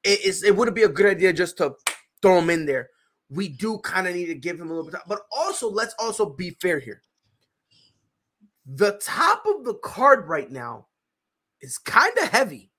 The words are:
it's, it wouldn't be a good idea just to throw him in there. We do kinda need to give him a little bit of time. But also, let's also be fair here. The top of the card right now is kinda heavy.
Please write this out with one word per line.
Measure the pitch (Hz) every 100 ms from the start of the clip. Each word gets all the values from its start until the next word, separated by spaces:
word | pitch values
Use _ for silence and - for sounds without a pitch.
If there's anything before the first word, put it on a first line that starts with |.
it's, | 196 202 196 185
it | 196
wouldn't | 196 233
be | 214
a | 214
good | 143
idea | 202 175 185
just | 165 175 -
to | 147 - - - _ _
throw | 196 185
him | 170
in | 165
there. | 151 131 120 _ _ _ _
We | 143 196
do | 131 220 220
kinda | - 190 185
need | 175
to | 170
give | 147 170 170
him | 165
a |
little | 165
bit | 156
of | 165
time. | 175
But | 208 -
also, | 247 359 370 233
let's | 202 226 -
also | 226 214 190
be | 135 180 -
fair | 180 156
here. | 120 98 _ _ _ _ _ _ _ _ _ _ _ _ _ _ _ _
The | 135 135 208 202
top | - - 339 453
of | 440 403
the | 247
card | - - - 269 269 156
right | 156 117
now | 131 120 117 _ _ _ _ _ _ _ _
is | 127 -
kinda | - 220 370 480
heavy. | 349 226 240 127 _